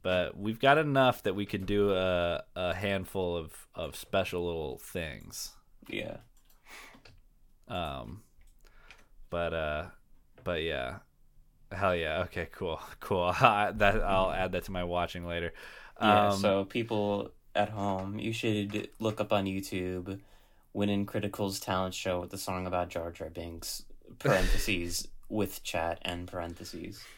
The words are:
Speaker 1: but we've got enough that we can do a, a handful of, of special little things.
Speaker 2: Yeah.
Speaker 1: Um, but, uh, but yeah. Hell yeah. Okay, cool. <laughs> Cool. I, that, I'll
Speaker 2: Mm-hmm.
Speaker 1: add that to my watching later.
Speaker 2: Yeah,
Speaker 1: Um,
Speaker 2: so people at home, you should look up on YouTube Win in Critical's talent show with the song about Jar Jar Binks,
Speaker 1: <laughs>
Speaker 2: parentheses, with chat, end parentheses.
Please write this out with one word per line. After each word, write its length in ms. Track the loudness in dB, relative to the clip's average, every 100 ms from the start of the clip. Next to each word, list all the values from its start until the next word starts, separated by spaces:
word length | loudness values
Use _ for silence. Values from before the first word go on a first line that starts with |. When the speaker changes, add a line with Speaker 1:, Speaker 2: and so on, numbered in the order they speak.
Speaker 1:
but 340 | 4 2 2
we've 240 | -2 -4 4
got 200 | 6 8
enough 420 | 6 6 6 4
that 140 | -2
we 100 | 0
can 200 | -2 -2
do 280 | 2 4 4
a, 500 | 4 4 4 2 0 -6
a 180 | -4 -2
handful 640 | 0 0 -2 -2 -2 0 -2
of, 300 | -6 -14 -14
of 200 | -8 -8
special 480 | -8 0 0 2 -2
little 360 | -2 -2 -4 -8
things. 720 | -8 -6 -6 -8 -12 -10 -12 -12 _ -20 -8
Speaker 2:
Yeah. 300 | -8 -6 -10 -16 -20 _ -20 -20 -18 -18 -20 -20 -20 -20 _ -20 -20 -8
Speaker 1:
Um, 560 | -6 -4 -6 -10 -14 _ -20 -20 -20 -20 -20 -20 -20 -20 -20 -6
but, 240 | -2 0
uh, 320 | 0 -2 -2 -6 -14 _ -20 _ -10
but 200 | -4 -2
yeah. 320 | -2 -2 -4 -8 -16 _ -20 -20 -20 _ -12
Hell 240 | 0 2
yeah. 260 | 2 0 0
Okay, 240 | -2 -4 -8
cool. 300 | -6 -4 -4 -8
<laughs> 100 | -14
Cool. 300 | -2 2 2 6
I, 320 | 6 6 0
that, 260 | 4 4 4
I'll 280 | 4 4 4
Speaker 2:
Mm-hmm. 60 | 0
Speaker 1:
add 60 | -2
that 100 | -2
to 80 | -4
my 120 | -4
watching 440 | -2 0 -2 -4 -6
later. 260 | -4 -4 -6 -16 -18 -20 2
Speaker 2:
Yeah, 280 | 6 8 6
Speaker 1:
Um, 100 | 4
Speaker 2:
so 260 | 4 4
people 640 | 2 -4 0 0 2 0 -4 -12 -4
at 160 | 0 0
home, 480 | 0 0 0 -2 -4
you 160 | -4
should 560 | 0 2 2 0 -4 -6 -2
look 240 | -2 0
up 100 | 2
on 140 | 2
YouTube 760 | 2 -2 -4 -4 -2 -4 -6 -8 -10 -20 _ -20 _
Win 160 | -2 0
in 160 | 2
Critical's 540 | 0 -2 -4 -2 -2 -2
talent 340 | -2 0 0
show 260 | -2 -2 -2
with 120 | -4
the 60 | -8
song 260 | -6 -4
about 240 | -2 -2 -2
Jar 220 | -4 -6
Jar 180 | -8 -10
Binks, 540 | -8 -10 -10 -8 -8 -10 -18
Speaker 1:
<laughs> 160 | -18 -4
Speaker 2:
parentheses, 880 | 2 4 6 6 4 0 0 -4 -6 -12 -4
with 320 | 0 0 -2
chat, 380 | -4 -2 -2 -2
end 240 | -4 -6 -6
parentheses. 720 | -6 -6 -8 -12 -10 -12 -12 -18